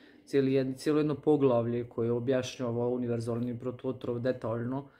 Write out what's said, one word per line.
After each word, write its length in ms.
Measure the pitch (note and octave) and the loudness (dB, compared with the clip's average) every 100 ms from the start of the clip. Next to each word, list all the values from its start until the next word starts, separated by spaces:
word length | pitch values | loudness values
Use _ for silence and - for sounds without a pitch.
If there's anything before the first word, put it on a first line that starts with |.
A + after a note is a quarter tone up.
| - - | -20 -20
cijeli 280 | - C#3 C3 | -2 2 4
jed-, 240 | C3+ C3 C3 | 2 0 -2
cijelo 220 | D#3 D3+ | 0 2
jedno 160 | D3+ | 2
poglavlje 720 | C#3+ - D3 C3+ A#2 A#2 A#2+ A#2+ | 0 2 4 6 4 2 -2 -4
koje 240 | - A#2 | -2 0
objašnjava 760 | A#2+ A#2+ B2+ B2+ - B2 A#2 A#2+ | 0 2 0 -2 -4 -4 0 0
univerzalni 720 | B2 A#2+ A#2 A2+ A#2 B2 A#2 | 0 -2 -2 -2 -2 -2 -4
protuotrov 600 | B2 B2 C3 B2+ - A#2+ | -6 -6 -6 -6 -4 -2
detaljno, 680 | B2+ B2 A#2 A#2 A#2+ C3+ C#3 | -2 -2 -2 -4 -4 -6 -8